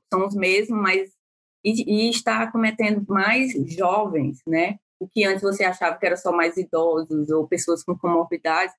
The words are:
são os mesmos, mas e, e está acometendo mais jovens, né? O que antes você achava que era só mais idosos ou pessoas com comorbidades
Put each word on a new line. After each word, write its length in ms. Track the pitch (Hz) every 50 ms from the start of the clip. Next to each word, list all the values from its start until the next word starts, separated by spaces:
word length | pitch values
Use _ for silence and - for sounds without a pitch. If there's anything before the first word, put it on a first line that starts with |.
| _ -
são 140 | - 190 190
os 100 | 202 202
mesmos, 440 | 202 185 185 185 202 220 226 226 214
mas 300 | 202 190 185 190 190 190 _ _ _ _ _ _ _ _ _ _ -
e, 440 | 208 226 226 - - 208 214 226 233
e 20 |
está 320 | 233 - - 233 220 220
acometendo 640 | 226 226 226 226 226 220 220 - 220 208 214 208 202 190
mais 440 | 196 196 190 208 233 262 262 262 - - - 165
jovens, 680 | 165 175 190 180 190 214 214 208 165 156 131 - 135 - - 165
né? 320 | 160 160 170 190 202 - _ _ _ -
O 60 | 185 190
que 160 | - 226 202
antes 160 | 196 190 190
você 220 | 202 196 196 196 196
achava 340 | 185 180 - 185 165 165 -
que 80 | 202
era 120 | 175 175 175
só 140 | - 190
mais 260 | 170 170 165 170 170 185
idosos 720 | 175 - - 160 165 170 160 160 160 160 156 151 147 151
ou 180 | 156 156 151 -
pessoas 360 | 175 170 - - 165 165 -
com 140 | - 175 -
comorbidades 760 | - 175 170 165 170 170 180 160 - 165 160 170 190 185 -